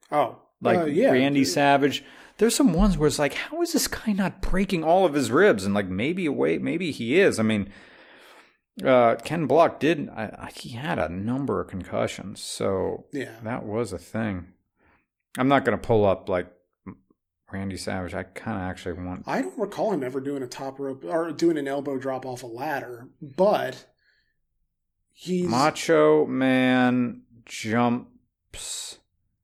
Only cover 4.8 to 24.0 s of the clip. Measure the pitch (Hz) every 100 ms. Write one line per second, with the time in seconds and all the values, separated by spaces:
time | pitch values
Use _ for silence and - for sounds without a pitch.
4.8 | 156 180 185 143 120 135 202 120 98 101
5.8 | 95 92 127 185 165 127 139 160 131 160
6.8 | 180 - 117 156 185 104 110 107 98 -
7.8 | - - - - - - _ _ _ -
8.8 | 127 127 117 117 - 160 143 147 160 -
9.8 | 143 165 - - 110 - - - - 117
10.8 | 151 147 80 87 104 131 135 98 90 95
11.8 | 87 107 117 - 98 107 - - 104 95
12.8 | 90 87 - 139 113 110 110 123 110 107
13.8 | 113 92 - 110 110 92 80 _ _ _
14.8 | _ _ _ _ _ - 131 139 123 104
15.8 | - 113 101 92 - 90 90 _ _ _
16.8 | - - _ _ _ _ _ 98 98 90
17.8 | - 95 90 92 95 - - 98 92 90
18.8 | 95 85 90 92 - 175 277 330 196 -
19.8 | 196 180 127 139 131 143 127 - 135 131
20.8 | 139 135 170 170 170 139 170 156 139 139
21.8 | 139 135 135 131 131 123 123 117 147 139
22.8 | 120 120 123 _ 147 127 196 160 127 131
23.8 | - _